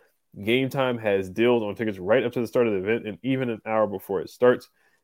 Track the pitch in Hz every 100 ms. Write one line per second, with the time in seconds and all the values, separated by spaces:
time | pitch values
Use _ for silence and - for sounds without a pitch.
0 | _ _ _ - 101 123 135 143 127 120
1 | 110 98 92 92 117 120 104 95 110 95
2 | 92 120 117 127 113 131 117 101 92 113
3 | - 95 127 131 127 110 110 110 104 98
4 | - 95 - - 123 123 - _ _ _